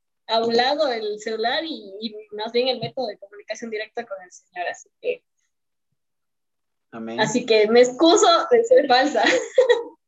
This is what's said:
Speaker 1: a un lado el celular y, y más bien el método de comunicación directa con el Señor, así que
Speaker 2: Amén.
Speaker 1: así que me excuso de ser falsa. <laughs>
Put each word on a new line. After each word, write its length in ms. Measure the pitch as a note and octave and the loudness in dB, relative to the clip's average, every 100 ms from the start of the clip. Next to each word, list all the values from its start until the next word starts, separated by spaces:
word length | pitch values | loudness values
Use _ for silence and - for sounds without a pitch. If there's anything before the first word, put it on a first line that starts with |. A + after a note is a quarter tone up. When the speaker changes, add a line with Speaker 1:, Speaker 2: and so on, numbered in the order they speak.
| _ _ - | _ _ -4
Speaker 1:
a 180 | A3+ | -2
un 120 | A#3 A#3 | 2 0
lado 360 | B3+ D4 C#4+ | 0 0 -2
el 280 | A3+ G#3+ G#3 | -2 -6 -8
celular 440 | A3+ A3 A3+ D4+ | -8 -4 -4 -4
y, 300 | D#4+ A#3 G3+ G3+ | -6 -12 -14 -12
y 140 | A3 G#3+ - G#3 | -12 -12 -16 -12
más 160 | A3+ | -4
bien 160 | A#3 C4 | -2 -2
el 100 | A3+ | -4
método 260 | - C4 A#3 | -8 -8 -8
de 140 | - | -10
comunicación 500 | - G3+ - A3 A#3 | -18 -20 -14 -12 -10
directa 340 | G#3+ A3 - A#3 | -10 -10 -12 -12
con 100 | F#3+ | -16
el 80 | F3+ | -16
Señor, 360 | - _ F3+ F3 | -20 _ -10 -10
así 220 | - _ _ | -10 _ _
que 240 | E3 E3 _ _ _ _ _ _ _ _ _ _ _ _ _ _ _ _ _ | -8 -8 _ _ _ _ _ _ _ _ _ _ _ _ _ _ _ _ _
Speaker 2:
Amén. 280 | A3+ A3+ A3+ | -14 -10 -4
Speaker 1:
así 260 | G#3+ A#3+ - | -2 -2 0
que 220 | A3 G#3 | 2 4
me 140 | A#3+ | 4
excuso 460 | B3 - E4 G#4 G4+ E4 - | 4 4 4 6 4 2 4
de 140 | A#3 | 2
ser 240 | A#3 B3+ C4 | 6 4 6
falsa. 360 | B3 C#4+ A3+ | 2 2 0
<laughs> 760 | B3+ B4 A4 - B4 A#4 - - | 0 0 0 2 4 2 -2 -16